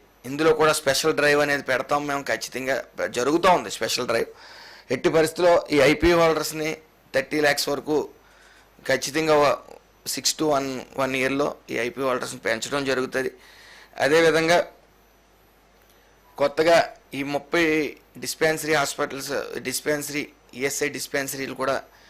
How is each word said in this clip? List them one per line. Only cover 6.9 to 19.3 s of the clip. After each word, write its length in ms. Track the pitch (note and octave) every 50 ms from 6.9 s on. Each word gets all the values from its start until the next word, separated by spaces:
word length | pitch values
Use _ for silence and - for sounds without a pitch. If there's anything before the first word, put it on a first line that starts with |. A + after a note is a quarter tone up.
| _ _ _ _ -
థర్టీ 260 | C3+ C3+ - - D3+
ల్యాక్స్ 280 | D3 D3 C#3+ C#3+ - -
వరకు 400 | C#3+ C#3 A#2+ - D3+ D3 A2+ - - _ _ _ _ _ - - - - _ _ _ _ - -
ఖచ్చితంగా 460 | C3+ C3 C3 C#3 C3 D#3 D#3+ D#3 D#3
వ-, 220 | D3 D3 C#3 - - - - G1+ - _ _ _ _ -
సిక్స్ 300 | - - - - - -
to 80 | - D#3+
వన్, 360 | D#3 D3 C3+ C#3 C3+ C3 B2 - - -
వన్ 200 | - C3+ C3 C3
ఇయర్లో 380 | C3+ C3 C3+ C3+ C#3 C#3+ - - - _ -
ఈ 80 | C3+ B2
ఐపీ 240 | A#2 B2 A2+ A#2 C#3
హోల్డర్స్ని 360 | C3 B2 B2 A#2+ B2 B2+ B2
పెంచడం 460 | - F#2+ A2+ A2+ A2+ - C3+ C#3+ C#3
జరుగుతుంది. 460 | C3+ C3 B2 C3 B2+ - C3 C3 - - - - - - - - - - - - - -
అదేవిధంగా 720 | - - C3+ D3 E3 E3 D#3+ D3+ D#3+ D#3+ D#3+ E3+ F3 - - - _ _ _ _ _ _ _ _ _ _ _ _ _ _ _ _ _ _ _ _ _ _ _ _ _ _ _ _ _ _ _ _ -
కొత్తగా 560 | C#3 C#3+ - - D#3+ E3 F3 E3 - - - - _ _ -
ఈ 80 | C3 C#3
ముప్పై 760 | C#3 C#3+ C#3+ C#3 - - E3+ E3+ D#3+ D#3 D#3 D3+ B2+ - - _ _ - C3
డిస్పెన్సరీ 560 | B2+ B2+ - - D#3+ D#3+ D#3 D#3 D#3 D3+ D#3
హాస్పిటల్స్, 840 | D3+ C#3 C#3 - - D3 D3 - C#3 C3+ C#3